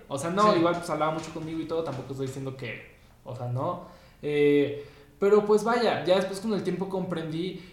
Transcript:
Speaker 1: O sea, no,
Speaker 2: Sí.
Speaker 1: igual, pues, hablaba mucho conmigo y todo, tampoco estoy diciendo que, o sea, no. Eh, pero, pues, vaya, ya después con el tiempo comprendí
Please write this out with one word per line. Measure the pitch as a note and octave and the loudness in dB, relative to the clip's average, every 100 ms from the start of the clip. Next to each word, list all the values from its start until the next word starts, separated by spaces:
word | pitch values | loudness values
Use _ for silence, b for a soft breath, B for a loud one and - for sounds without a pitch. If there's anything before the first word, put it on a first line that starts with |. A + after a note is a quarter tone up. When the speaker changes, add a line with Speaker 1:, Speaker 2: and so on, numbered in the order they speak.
| - | -8
Speaker 1:
O | C#3 | -6
sea, | E3 | -2
no, | F#3 G#3+ | 4 4
Speaker 2:
Sí. | F3 | 6
Speaker 1:
igual, | E3 E3+ | 4 0
pues, | - | -2
hablaba | D3+ D#3 | -2 0
mucho | D#3+ - | -2 -6
conmigo | E3 D#3 D#3+ | -8 -8 -6
y | D#3 | -4
todo, | E3 | -4
tampoco | D#3+ B2+ A#2+ | -4 -6 -8
estoy | C3 C3+ | -6 -6
diciendo | C3+ C3+ C3 | -6 -10 -8
que, | A#2+ G#2 - b b b | -10 -12 -16 b b b
o | - A#2+ | -14 -10
sea, | B2 | -6
no. | B2 D#3 F3+ B B B B | -4 -4 -6 B B B B
Eh, | D3 D3 D3 C#3+ C#3 B B B B - | -2 4 6 6 4 B B B B -2
pero, | G3+ G#3 G#3 | 4 6 6
pues, | G#3+ | 4
vaya, | G#3 A#3+ G#3+ C#3 | 4 2 2 2
ya | D#3+ F#3 | 2 2
después | F#3 - | 2 -4
con | A3+ | -2
el | G3 | -2
tiempo | F3+ F3 F#3 | -2 -4 -4
comprendí | F#3+ F3 E3 D#3 D#3+ F#3 E3 B | -4 -4 -4 -4 -4 -4 -8 B